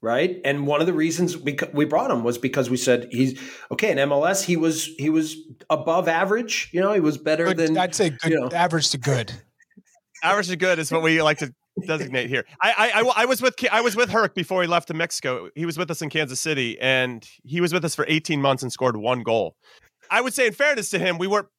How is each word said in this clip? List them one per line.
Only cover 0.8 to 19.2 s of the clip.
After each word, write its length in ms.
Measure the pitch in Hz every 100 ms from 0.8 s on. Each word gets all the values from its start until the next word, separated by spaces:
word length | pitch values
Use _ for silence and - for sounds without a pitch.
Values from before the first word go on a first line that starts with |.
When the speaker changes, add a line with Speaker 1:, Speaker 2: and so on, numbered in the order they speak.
Speaker 1:
of 60 | 165
the 60 |
reasons 420 | 165 160 160 175
we, 220 | 160 139 139 -
we 140 | 147 151
brought 240 | 156 262
him 140 | 151
was 120 | 117 120
because 320 | 135 135 123
we 80 | 127
said 320 | 127 120 120
he's 300 | 120 131 127 - - -
okay. 200 | 127 214
In 80 | 135
M 140 | 143
L 140 | 143 156
S, 160 | 190
he 140 | - 175
was, 280 | 160 156 - -
he 100 | 143
was 280 | 156 156 - - - -
above 380 | 156 135 165 170
average. 600 | 165 190 214 233 - -
You 100 | 170
know, 100 | 190
he 80 | 208
was 160 | 160 135
better 300 | 151 156 170
Speaker 2:
Good, 100 | 175
Speaker 1:
than, 220 | 160 160
Speaker 2:
I'd 160 | 180
say 160 | 170 185
good, 200 | 135 165
Speaker 1:
you 80 | 160
know. 120 | 127
Speaker 2:
average 400 | 165 175 160 147
to 80 | 139
good. 340 | 127 131 113 -
Speaker 3:
<laughs> 840 | _ _ _ - _ _ _ -
Average 260 | 160 202 180
to 80 | 180
good 220 | 185 175
is 120 | 156
what 120 | 165
we 180 | 160 160
like 180 | 151 151
to 160 | 143 - _ - -
designate 420 | 160 139 127 120
here. 160 | 127 - -
I, 300 | 196 202 226
I, 60 | 208
I, 120 | 233 208
I 20 | 240
was 160 | 262
with 140 | 254 240
Ki-, 120 | 226
I 140 | 208
was 120 | 240
with 140 | 208 240
Herc 260 | 214 208
before 280 | - 175 185
he 60 | 175
left 200 | 170 -
to 60 |
Mexico. 560 | 156 165 - 143 127 90
He 120 | - 170
was 100 | 156
with 140 | 175
us 100 | 165
in 80 | 156
Kansas 320 | 156 151 127
City, 380 | 160 151 120 110
and 480 | 127 131 127 117 - -
he 180 | - 156
was 140 | 175
with 100 | 180
us 100 | 165
for 120 | - -
eighteen 320 | 156 - 151
months 220 | 139 135
and 100 | 127
scored 240 | - 127 110
one 260 | 107 123